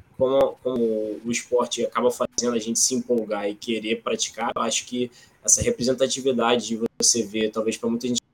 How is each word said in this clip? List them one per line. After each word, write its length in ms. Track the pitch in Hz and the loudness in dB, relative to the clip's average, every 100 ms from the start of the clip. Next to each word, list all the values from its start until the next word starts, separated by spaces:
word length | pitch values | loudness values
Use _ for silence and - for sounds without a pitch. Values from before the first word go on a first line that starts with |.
| - - | -12 -2
como, 340 | 131 135 135 - | 2 4 2 0
como 580 | 127 127 113 110 107 101 | -4 0 0 0 -2 -6
o 60 | 117 | -4
esporte 520 | 117 - 123 120 - | -4 0 0 0 -2
acaba 260 | 113 113 123 | -2 0 0
fazendo 440 | 120 123 - 120 | 0 -4 -2 -2
a 40 | 117 | -2
gente 200 | 110 113 | -2 0
se 160 | - | 0
empolgar 540 | 127 120 120 104 104 101 | 0 0 -2 0 -4 -4
e 60 | 104 | -6
querer 460 | - 110 104 113 | -4 -4 -2 -4
praticar, 500 | - 113 - - 120 | -2 -2 -4 -4 -4
eu 80 | - | -2
acho 240 | 117 - - | -2 -2 -4
que 240 | 123 123 - - _ | -4 -4 -8 -20 _
essa 180 | - - | 0 2
representatividade 1080 | 117 117 123 127 131 135 131 120 117 123 107 | 2 0 2 2 2 0 0 2 4 2 0
de 120 | 113 117 - | -4 -4 0
você 240 | - 120 | 2 2
ver, 260 | 101 110 110 | 0 0 -2
talvez 260 | 110 110 110 | 0 -2 -2
pra 140 | 117 | -2
muita 160 | 117 123 | -2 -2
gente 140 | 120 - | -4 -4